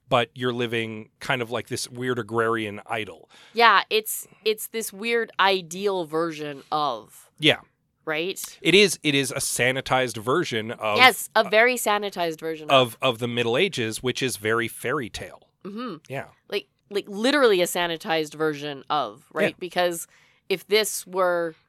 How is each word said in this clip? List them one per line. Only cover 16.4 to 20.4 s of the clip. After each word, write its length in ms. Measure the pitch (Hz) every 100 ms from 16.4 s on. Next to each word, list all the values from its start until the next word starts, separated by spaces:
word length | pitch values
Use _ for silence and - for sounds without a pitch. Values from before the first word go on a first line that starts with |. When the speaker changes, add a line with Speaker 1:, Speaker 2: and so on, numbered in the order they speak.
| _
Speaker 2:
Like, 160 | 202 - _ _
like, 160 | 202 196
literally 540 | 196 240 294 247 185
a 40 | 170
sanitized 640 | 185 175 160 - 165 151
version 500 | 151 156 143 147 139 -
of, 360 | 147 113 110 _
right? 180 | - 202
Speaker 1:
Yeah. 60 | -
Speaker 2:
Because 480 | 180 180 180 170 - _ _ _